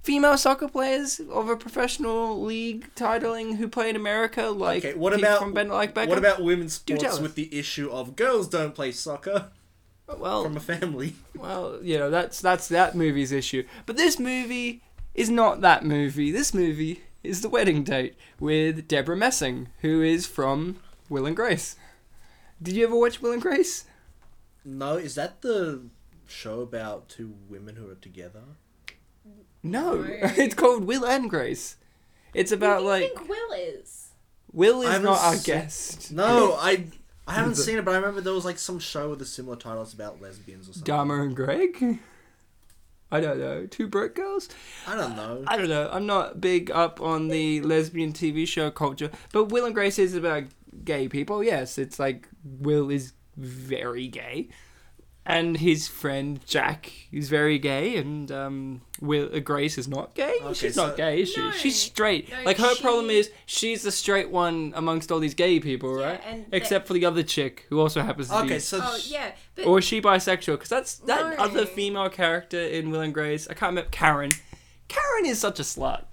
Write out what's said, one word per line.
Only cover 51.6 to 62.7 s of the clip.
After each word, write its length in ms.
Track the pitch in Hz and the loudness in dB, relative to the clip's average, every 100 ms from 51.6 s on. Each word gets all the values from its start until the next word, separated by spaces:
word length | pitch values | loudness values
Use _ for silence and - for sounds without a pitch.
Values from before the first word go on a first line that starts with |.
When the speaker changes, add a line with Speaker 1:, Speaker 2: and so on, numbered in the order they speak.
| 127 - | -2 -6
Speaker 1:
it's 220 | 135 - | -6 -2
like 280 | 139 131 - - | -2 -2 -10 -20
Will 460 | 147 131 143 147 139 | -18 -4 2 4 4
is 240 | 139 127 - _ - | 0 -4 -16 _ -14
very 720 | 127 131 131 131 123 120 131 | -12 -12 -6 -6 -4 -6 -8
gay, 420 | 113 120 135 262 - - - - - - _ - | -10 -8 -8 -8 -12 -20 -20 -20 -20 -20 _ 0
and 320 | 165 170 160 | 2 2 2
his 300 | 170 156 - | 4 4 0
friend 520 | - 147 135 143 139 - | -4 -4 -2 -4 -6 -2
Jack 460 | 151 127 147 - - - | 0 0 -2 -12 -18 -10
is 180 | 147 139 | -8 0
very 280 | 151 147 147 | 4 4 4
gay, 380 | 139 135 180 226 | 2 0 0 -2
and, 340 | 143 151 139 | -4 -6 -6
um, 500 | 135 139 139 135 127 - - | -6 -6 -6 -8 -10 -14 -8
Will, 280 | 147 147 143 156 | 0 0 0 -4
uh, 40 | |
Grace 380 | 143 143 151 151 | -2 0 0 -2
is 100 | 127 | -6
not 260 | 139 - - | -6 -6 -4
gay. 200 | 285 480 | -2 -2
Speaker 2:
Okay, 120 | 440 | -2
Speaker 1:
She's 220 | 359 - 269 | -4 -2 0
Speaker 2:
so 120 | 247 | 0
Speaker 1:
not 100 | 143 | 0
gay, 240 | 160 156 | 0 2
is 80 | 190 | 0
she? 80 | 440 | 0
Speaker 3:
No. 100 | 440 | -4
Speaker 1:
She's 260 | 381 285 262 | 0 0 0
straight. 520 | - - 214 175 - | -2 2 2 2 -2
Speaker 3:
No, 120 | 254 | -4
Speaker 1:
Like, 140 | 247 196 | 0 4
her 180 | 247 | 4